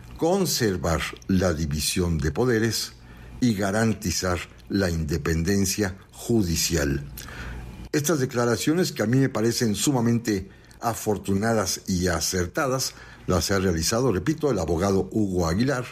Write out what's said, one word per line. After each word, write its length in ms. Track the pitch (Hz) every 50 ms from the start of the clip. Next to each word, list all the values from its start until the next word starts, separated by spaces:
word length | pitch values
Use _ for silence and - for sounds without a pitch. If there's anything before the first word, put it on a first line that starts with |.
| - - -
conservar 840 | - 156 165 185 202 185 147 - - 123 104 95 82 69 87 80 76 - - - - -
la 260 | - 95 90 95 90 82
división 640 | 76 80 73 71 78 76 - - 95 90 87 82
de 140 | 78 69 80
poderes 640 | - 101 123 127 117 110 113 117 107 - - - - - - - - - - - - -
y 140 | 127 120 107
garantizar 840 | 95 104 98 95 110 113 113 104 - - 95 87 - - 90 90 85 - - - - -
la 220 | - - 98 98 90
independencia 1080 | 85 82 80 71 85 78 71 82 82 82 82 92 101 101 98 92 - - 104 92 90 - - -
judicial. 920 | - - - - 120 113 95 85 82 78 - - 85 78 73 71 71 71 71 - - - - - - - - - - - - - - - - - -
Estas 260 | 151 143 156 175 139
declaraciones, 720 | 131 123 - 120 120 120 117 107 - 147 156 180 180 147
que 120 | - - 110
a 40 |
mí 120 | 107 123 135
me 100 | 135 131
parecen 440 | - 110 107 120 117 - 123 110 101
sumamente 760 | 95 - 147 139 123 117 117 120 117 117 113 104 92 - - - - - - - -
afortunadas 1000 | - 117 110 - - 107 104 92 - - 98 95 107 113 117 110 95 90 - - -
y 200 | - 95 87 90
acertadas, 840 | 90 85 80 73 - 92 95 87 87 - 165 151 131 127 135 - - - - - - - - -
las 260 | - 90 87 82 -
ha 80 | 98 98
realizado, 520 | 92 95 85 80 80 - 110 113 135 127
repito, 400 | 95 92 87 151 160 - - 143
el 80 | 120 95
abogado 480 | 82 78 85 82 95 98 98 95 - - -
Hugo 340 | 110 104 98 90 90 87
Aguilar, 380 | 82 85 101 123 135 139 123 120 -